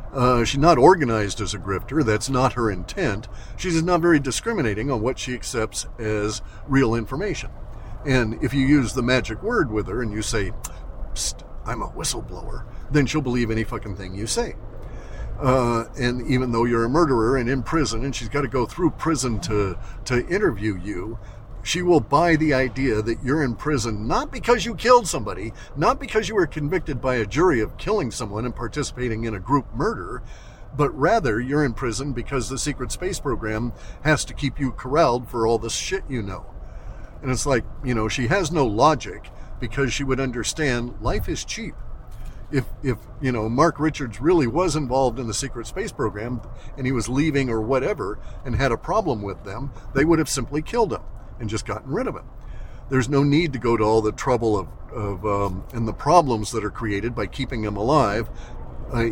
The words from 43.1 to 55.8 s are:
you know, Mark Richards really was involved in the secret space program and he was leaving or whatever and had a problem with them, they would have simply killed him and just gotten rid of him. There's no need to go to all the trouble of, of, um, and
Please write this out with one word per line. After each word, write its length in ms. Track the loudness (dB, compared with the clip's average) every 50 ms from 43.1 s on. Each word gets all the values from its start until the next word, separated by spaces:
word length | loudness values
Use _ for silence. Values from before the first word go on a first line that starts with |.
| -10 -4
you 100 | -2 0
know, 180 | 0 0 0 0
Mark 300 | 4 6 4 4 4 2
Richards 420 | 0 0 0 -2 -6 -8 -6 0
really 280 | 2 4 6 6 4 4
was 260 | 2 2 2 2 0
involved 460 | 0 0 2 2 4 4 2 2 0
in 80 | -4 -4
the 40 |
secret 360 | -4 -4 -4 -6 -8 -8 -10 -8
space 240 | -6 -6 -6 -6
program 480 | -4 -2 -2 -2 -2 -4 -6 -6 -6 -6 -8 -10 -12 -12 -12 -12 -8
and 100 | -4 -2
he 60 | 0
was 160 | 0 0 0 0
leaving 400 | 0 2 2 2 2 2 2 2
or 120 | 0 0
whatever 580 | 2 2 2 2 2 0 -2 -2 -4 -6 -6 -6 -10 -12 -12 -10 -4
and 120 | -2 0
had 160 | 2 2 2
a 40 | 2
problem 460 | 0 -2 0 0 0 2 0 -2 -2
with 220 | -4 -6 -8 -8 -10
them, 260 | -10 -8 -8 -8 -8 -10 -10 -12 -2 0
they 100 | 2 6
would 140 | 6 6 4
have 100 | 4 0
simply 320 | -2 -4 -4 -2 -4 -4
killed 320 | -4 0 2 2 2 2
him 100 | 0 -6 -6 -10 -12 -12 -14 -14 -10 -8
and 80 | -6 -4
just 180 | -4 -4 -4
gotten 240 | -4 -6 -6 -6 -4
rid 160 | -4 -2 -2
of 80 | -4 -6
him. 140 | -8 -12 -14 -14 -14 -12 -10 -10 -10 -10 -10 -12 -12 -6 0
There's 200 | 2 2 2 4
no 160 | 4 4 4
need 280 | 6 4 4 4 2 -2
to 40 | 0
go 180 | 2 2 4
to 60 | 4
all 180 | 6 6 6 6
the 120 | 4 2
trouble 440 | -2 -2 0 2 2 2 4 2 2
of, 120 | 2 0 -6 -10 -14 -14 -10
of, 320 | -8 -6 -4 -4 -4 -4 -2
um, 400 | 0 0 2 0 0 -2 -4 -8 -6
and 160 | -4 -2